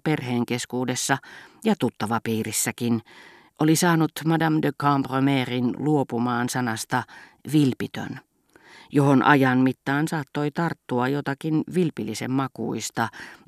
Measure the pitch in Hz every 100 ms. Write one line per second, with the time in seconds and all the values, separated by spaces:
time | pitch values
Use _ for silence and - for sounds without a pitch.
0 | - 151 127 120 117 120 - 123 127 127
1 | - 135 - - - - 156 - 120 -
2 | 107 113 - 110 107 104 - - 120 117
3 | - - - - _ - 156 160 180 165
4 | 151 - 151 165 160 156 147 - 143 139
5 | 127 131 135 139 123 123 123 - 139 151
6 | 127 117 123 120 123 131 120 110 - 127
7 | - - - _ - 151 139 - - -
8 | 104 127 _ _ _ _ _ - - 147
9 | 143 135 - 143 131 127 131 - - 143
10 | 160 165 139 147 147 156 170 147 - 123
11 | 123 143 139 139 160 156 - 170 165 -
12 | 107 110 120 131 131 - 117 113 - -
13 | 113 - - -